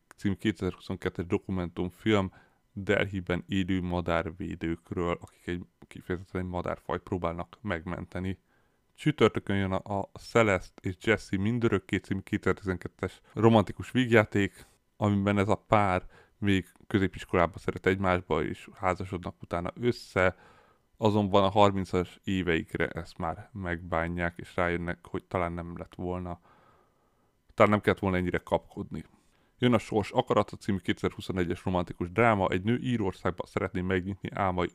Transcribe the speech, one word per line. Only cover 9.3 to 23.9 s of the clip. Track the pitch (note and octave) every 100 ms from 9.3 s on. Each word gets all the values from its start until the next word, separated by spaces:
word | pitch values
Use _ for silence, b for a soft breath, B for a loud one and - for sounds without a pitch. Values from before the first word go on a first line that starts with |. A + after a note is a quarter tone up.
| - - G2
jön | G2
a, | F#2+ - G2+ -
a | -
Celeste | - A#2 A2 F#2 - - G2
és | F#2
Jesse | - G#2 - G2
mindörökké | G2+ A#2+ A2+ G2+ - G2
című | - F#2+
kétezer-tizenkettes | - G2+ - F2+ F#2+ F2 - - F#2+ - b
romantikus | - A2+ A2+ G2 - -
vígjáték, | B2 B2+ A2+ G#2+ G#2 G2 - - _ _ -
amiben | G#2+ G2+ G2 G2+
ez | G2
a |
pár | G2 - A2 G2+ F#2 - b b _
még | G#2 F#2+ - _ -
középiskolába | G#2 F#2+ - - F#2+ E2+ -
szeret | - - -
egymásba, | F#2+ F#2+ F2+ - D#2+
és | A#1+ F#2+ -
házasodnak | - F#2+ F2 F#2 F#2+ E2+ -
utána | - E2+ F2
össze, | - A#2+ A2+ - - F#2 - b b b b _ -
azonban | A2 G#2 G2+ G2+
a | G2
harmincas | G#2 G2+ G2 F#2 F#2 F2 -
éveikre | - F#2+ F2 E2 F2 - E2
ezt | - E2 -
már | F2 E2 -
megbánják, | G2+ F#2 E2+ F2